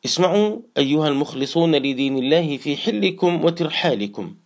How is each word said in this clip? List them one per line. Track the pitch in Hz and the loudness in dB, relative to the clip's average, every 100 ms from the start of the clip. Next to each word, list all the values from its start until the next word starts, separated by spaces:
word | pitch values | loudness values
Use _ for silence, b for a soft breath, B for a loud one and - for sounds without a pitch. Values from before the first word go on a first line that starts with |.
| - | -4
اسمعوا | - 180 202 214 214 - - | 2 2 4 2 -2 -6 -2
أيها | 139 147 156 | 2 2 2
المخلصون | 139 143 131 139 165 170 147 | 0 -2 -4 -4 0 2 2
لدين | 135 127 135 135 | 0 -2 -2 0
الله | 127 160 160 139 | 2 2 2 -4
في | 151 143 | -4 -4
حلكم | 214 214 196 185 180 175 165 | -2 0 -2 2 0 2 0
وترحالكم | 170 160 - 175 117 101 104 87 - | 0 -4 -2 0 0 -4 -8 -12 -14